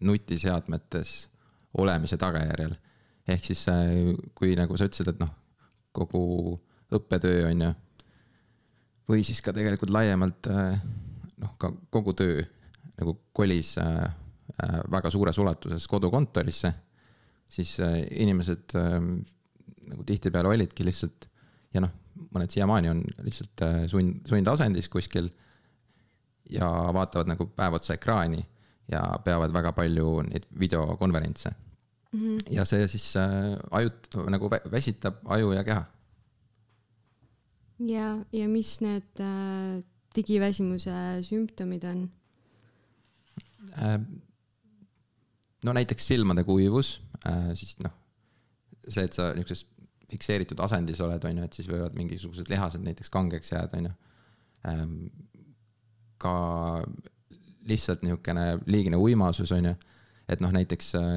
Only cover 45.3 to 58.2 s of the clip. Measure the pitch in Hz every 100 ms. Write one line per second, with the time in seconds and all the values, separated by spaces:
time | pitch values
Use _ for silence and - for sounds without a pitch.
45.3 | _ _ _ 117 123 123 110 - 127 101
46.3 | 90 90 95 98 120 135 - - - -
47.3 | 87 87 85 - - 82 - _ _ _
48.3 | _ _ _ _ - - 101 92 - 87
49.3 | 82 87 85 - _ - _ - 107 -
50.3 | 104 90 80 98 107 85 82 85 85 85
51.3 | 85 85 - 87 87 87 90 87 90 87
52.3 | 90 90 98 95 85 85 80 - 95 90
53.3 | 85 - 82 85 87 85 90 _ _ _
54.3 | _ _ _ 85 80 78 82 85 - -
55.3 | - - _ _ _ _ _ _ _ 92
56.3 | 90 87 85 85 85 - - - _ _
57.3 | - - - 110 107 - 87 87 87